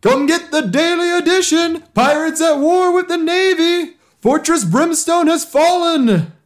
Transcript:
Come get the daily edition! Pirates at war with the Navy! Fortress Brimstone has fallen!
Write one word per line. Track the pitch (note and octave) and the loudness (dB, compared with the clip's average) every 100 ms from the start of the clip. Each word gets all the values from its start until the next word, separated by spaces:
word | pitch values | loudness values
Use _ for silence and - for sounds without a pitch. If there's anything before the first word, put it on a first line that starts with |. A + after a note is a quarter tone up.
Come | G#3+ C4+ | 2 0
get | C#4+ E4+ E4+ | 0 -2 -2
the | D#4 | -4
daily | A3+ C4 E4 F4 F4 | -2 0 0 0 -2
edition! | F4 E4 F#4 F#4 D#4 E4+ E4 - | -2 0 0 0 0 -2 -4 -6
Pirates | - B3+ D4+ D#4+ D#4 | -2 0 0 -2 -2
at | D#4+ D4 | 0 0
war | D4 F4+ F4+ | 2 2 2
with | F4+ F4+ | 0 -2
the | F4 | -4
Navy! | D#4+ F4+ F#4+ F4 E4 F4 E4 - _ _ | -2 0 0 0 0 0 -4 -12 _ _
Fortress | G#3+ D4 G#3+ E4 | 0 0 0 -2
Brimstone | F#3+ F#3+ E4+ E4 - E4+ D#4+ | 0 0 0 -2 -2 0 2
has | E4 | 0
fallen! | - C#4 D#4+ F4+ E4+ D#4+ B3 F#3 E3 - | -2 0 2 2 0 0 2 0 -2 -10